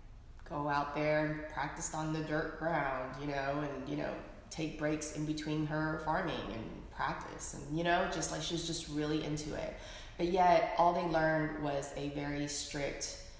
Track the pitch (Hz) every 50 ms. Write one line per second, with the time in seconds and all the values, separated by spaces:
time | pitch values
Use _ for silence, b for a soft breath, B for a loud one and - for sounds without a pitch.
0 | - - - - - - - - - - - 147 147 147 143 143 143 - - 156
1 | 151 151 151 151 156 151 151 151 151 - - 143 143 151 - 165 160 - - 156
2 | 156 156 156 160 151 151 151 160 160 156 - - 160 165 165 147 143 135 131 127
3 | 131 131 139 139 143 147 143 139 135 139 143 147 147 143 135 131 127 143 147 147
4 | - - - - - - - - - - - - 160 151 - - 151 151 156 151
5 | - - - 151 151 156 151 - - 156 151 156 151 151 151 156 156 156 156 160
6 | - 151 160 185 185 156 127 117 107 101 107 113 110 - - - - - - -
7 | 135 147 170 - - - - - - - - - 139 139 151 165 170 175 175 180
8 | 185 180 185 165 151 - 165 156 151 - 170 160 160 160 160 - - 151 147 151
9 | 151 151 156 156 151 151 151 147 - - 120 - - - - B B B B B
10 | B B B - 175 175 190 185 180 180 175 156 - - - - 170 175 175 180
11 | 180 170 160 160 156 156 156 156 151 151 151 151 147 147 139 139 143 - - 143
12 | 143 143 143 147 143 143 143 143 147 147 - - - - - 143 143 139 - -
13 | - - - B B B B B